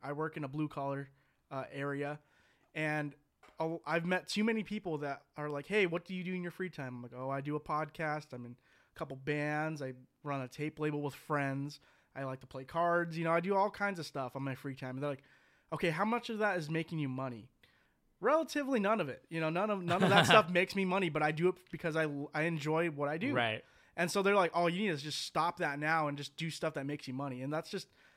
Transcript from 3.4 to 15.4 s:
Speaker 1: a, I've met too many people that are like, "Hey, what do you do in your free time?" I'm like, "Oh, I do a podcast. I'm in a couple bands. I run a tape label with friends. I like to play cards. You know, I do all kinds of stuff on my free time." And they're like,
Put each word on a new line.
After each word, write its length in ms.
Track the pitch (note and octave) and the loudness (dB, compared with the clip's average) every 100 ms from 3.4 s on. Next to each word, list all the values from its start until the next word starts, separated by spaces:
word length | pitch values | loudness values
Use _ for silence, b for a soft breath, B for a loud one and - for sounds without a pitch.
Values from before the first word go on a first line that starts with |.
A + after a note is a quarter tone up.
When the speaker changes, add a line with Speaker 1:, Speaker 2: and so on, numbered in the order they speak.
| - - | -16 -4
Speaker 1:
a, 180 | E3 E3 - | -4 -2 0
I've 200 | E3 E3+ | 0 2
met 220 | F#3 - | 0 0
too 160 | G3+ | 0
many 200 | G#3+ A3+ | 2 2
people 360 | F#3 G#3 F#3 D3+ | -2 -6 -4 -2
that 240 | C#3+ C#3 - - | -2 -6 -8 -6
are 140 | D3 | -4
like, 160 | C#3+ C#3+ | -4 0
"Hey, 200 | G#3+ F3+ | 2 4
what 180 | E3+ - | 2 -4
do 80 | |
you 100 | F#3 | -6
do 100 | F3+ | -4
in 80 | F#3 | -4
your 80 | F3 | -4
free 180 | - F#3 | -6 -8
time?" 280 | D#3+ C3 B2 | -6 -8 -8
I'm 40 | |
like, 120 | A#2+ B2+ | -10 -8
"Oh, 140 | C3 | -4
I 120 | C#3 | -4
do 140 | C#3+ D3 | -2 -4
a 40 | |
podcast. 720 | D3 D3+ D#3 - D#3 D3+ - | -2 -2 -2 -4 -4 -4 -6
I'm 120 | B2 A#2+ | -12 -12
in 60 | |
a 420 | A#2 _ _ _ - | -16 _ _ _ -10
couple 180 | C#3+ C3+ | -10 -6
bands. 640 | C3+ D3 D3+ D3+ D#3 D#3 | -2 0 0 0 -2 -4
I 120 | C3 B2+ - _ | -6 -10 -16 _
run 180 | D3 C#3 | -6 -4
a 60 | B2+ | -4
tape 320 | - D3+ D3+ | -4 -6 -2
label 220 | D3+ D3 | -2 0
with 140 | C#3+ - | -4 -6
friends. 640 | - D3 C#3 C3+ C#3+ C#3+ b b b - | -2 0 0 -2 -4 -8 b b b -8
I 80 | C3+ | -8
like 140 | C3 | -8
to 60 | - | -10
play 180 | C3 C3 | -12 -6
cards. 520 | E3 E3+ F3 F3 E3 | 0 4 4 2 0
You 60 | E3 | 2
know, 60 | |
I 80 | E3+ | 2
do 160 | F3+ G3 | 4 4
all 140 | G3+ | 2
kinds 260 | - G3+ F3+ | 2 -2 -2
of 60 | D3 | -6
stuff 300 | C#3+ B2+ C#3 | -6 -6 -4
on 80 | |
my 100 | C3+ C3 | -6 -6
free 200 | C#3 C3 | -8 -8
time." 160 | C3 | -8
And 120 | B2+ | -4
they're 60 | D3 | -4
like, 140 | C3+ b b | -4 b b